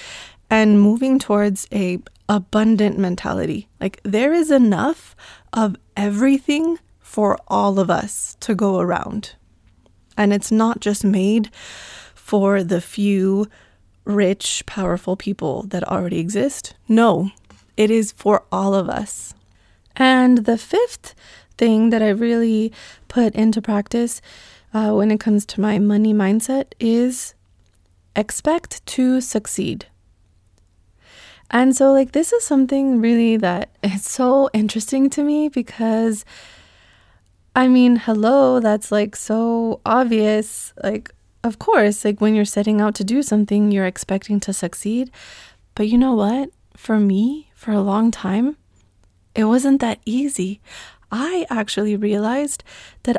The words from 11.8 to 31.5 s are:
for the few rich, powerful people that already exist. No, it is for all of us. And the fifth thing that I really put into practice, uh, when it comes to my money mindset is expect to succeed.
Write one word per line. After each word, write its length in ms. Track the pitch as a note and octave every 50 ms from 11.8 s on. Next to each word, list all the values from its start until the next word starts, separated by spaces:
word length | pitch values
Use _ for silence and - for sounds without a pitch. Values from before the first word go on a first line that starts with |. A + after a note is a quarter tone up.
| - - - - - - _
for 480 | - - - A3 G#3 G3 G3 G3+ G3
the 180 | F3+ E3+ F#3+ E3+
few 640 | - - - G#3+ G3+ G3+ G3+ F#3+ F#3 F#3+ G3 G3 G#3 G#3 _ _ _ _ _ _ _ _ _ _ -
rich, 580 | G#3 G#3 G#3 G3+ F3+ G3+ G3+ - - - - -
powerful 500 | - - G#3 F#3+ F3 F3 F3+ - F#3 F#3
people 480 | - - G3 G3+ - E3 D#3 B2 B2 -
that 200 | G3 - F3 F3
already 340 | - F#3 F#3 F3+ F3 F3 E3+
exist. 560 | E3 F3 G#3 G3+ B3+ C#4+ - - - - - _ _ -
No, 420 | A3 A3+ A#3 A3+ E3+ - F#3+ G3 - _ _ _ - _ _ _ _
it 140 | - G#3+ G#3+
is 220 | A3+ A3+ G#3+ G#3+
for 320 | - - - G3+ G#3+ - - -
all 240 | - F#3+ G3 G3 G3
of 140 | G3 F3+ -
us. 460 | - - G#3 - - - - - - _ _ _ _ _ _ _ _ _ _ _ -
And 420 | - C4 C4 C4 B3+ B3+ B3+ B3+ A#3+
the 200 | G#3 A#3 A#3 A3
fifth 560 | - - - G4+ B4 A#4+ - - - - - _ - - - - _ _ _ -
thing 320 | A#3 A#3 A3 A3 A3+ A#3
that 120 | A#3 A3
I 80 | G#3+ G#3+
really 640 | G3 A3 A#3 A#3 A#3 A#3 A#3 A3+ A3 G#3+ A3 A3+ - - - - - - _ -
put 260 | - B3 A#3 G#3+ G#3+
into 280 | G#3+ A3 A3+ A3 A3+
practice, 580 | G3+ - G#3 G3+ G3+ - - A#3 A#3+ A#3 - - - - - - - - - _ _ _
uh, 200 | - G#3+ A3 G#3
when 180 | G#3+ G3+ G3+ G#3+
it 100 | G#3+ G#3+
comes 260 | - A3+ G#3 G#3 G#3
to 140 | - - -
my 180 | G3 G#3+ G#3+ G#3
money 340 | G#3 G#3 G#3 G#3 G#3+ A3
mindset 600 | G#3+ G#3 F#3+ F#3+ G#3 A3+ - - C4 C4+ C4+ - - -
is 560 | A#3 A3+ A3+ A#3 A#3+ B3+ B3 - - - - _ _ _ _ _ _ _ _ _ _ _ _ _ _ _ -
expect 680 | G#3 G#3+ - - - - D4+ D#4+ F4 - - - - -
to 340 | - - - B3+ B3+ B3+ C4
succeed. 640 | B3 - - G#3+ G#3+ - - - A3 - - - - _ _ _ _ _ _ _ _ _ _ _ _ _ _ _ _ _ _ _ _ _ _ _ _ _ - - - - - _ _ -